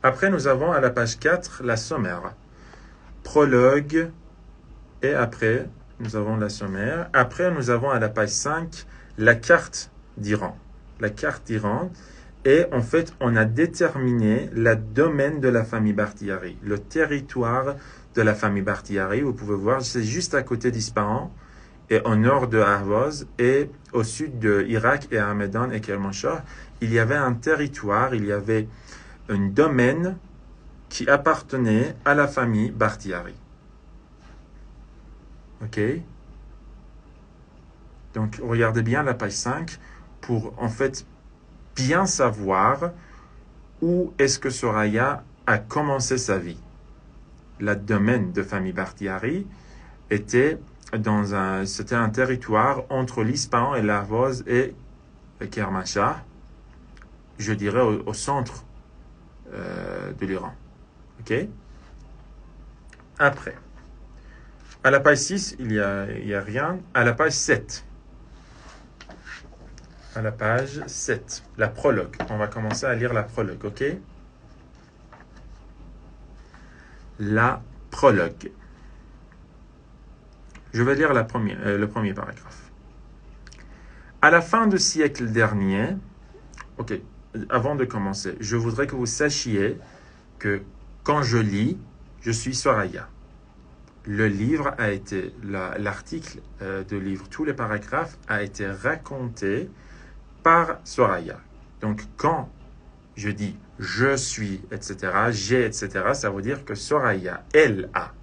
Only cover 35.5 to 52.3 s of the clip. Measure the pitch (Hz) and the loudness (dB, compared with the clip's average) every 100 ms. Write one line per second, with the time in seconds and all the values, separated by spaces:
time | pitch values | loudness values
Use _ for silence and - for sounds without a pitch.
35.5 | - 110 - 107 160 - - - - - | -12 -8 -2 0 -2 -8 -18 -20 -20 -20
36.5 | - - - - - - - - - - | -20 -20 -20 -20 -20 -20 -20 -20 -20 -20
37.5 | - - - - - - 110 110 - 120 | -20 -20 -20 -20 -20 -12 -4 -4 -4 -2
38.5 | 117 113 113 113 135 143 117 104 - 123 | 2 2 2 2 2 0 0 -2 -4 -4
39.5 | 147 170 - - - - - - 117 110 | -4 -6 -10 -18 -20 -20 -16 -2 -2 -2
40.5 | - 117 - 135 139 - - - - - | -6 -6 0 -2 -2 -16 -20 -20 -20 -20
41.5 | - - - 131 170 190 - 127 107 95 | -20 -14 -2 2 2 2 2 2 2 0
42.5 | 95 104 139 170 - - - - - - | 4 4 2 -2 -6 -20 -20 -20 -20 -20
43.5 | - - - 170 175 170 - 139 - 139 | -20 -20 -2 0 2 0 2 2 2 -4
44.5 | 120 120 107 107 110 131 139 - - - | -2 0 2 2 2 0 -2 -10 -8 0
45.5 | 123 - 151 147 135 117 127 - 95 85 | 0 0 -2 0 0 0 -2 0 -2 -2
46.5 | 82 - - - - - - - - - | -12 -16 -20 -20 -20 -20 -20 -20 -20 -20
47.5 | - 101 101 - 107 101 123 92 87 92 | -6 -2 -2 0 2 4 2 0 -2 -4
48.5 | 101 92 90 92 - 98 95 113 175 196 | -4 -4 -4 -6 -6 -6 -4 -4 -4 -6
49.5 | - - - - - - 104 101 120 143 | -14 -20 -20 -20 -20 -2 -2 2 4 4
50.5 | 160 - - - 117 107 104 101 101 95 | 0 -10 -20 -6 -4 0 0 0 0 0
51.5 | 95 98 - 104 120 113 113 131 | -2 -4 -6 -4 0 0 2 0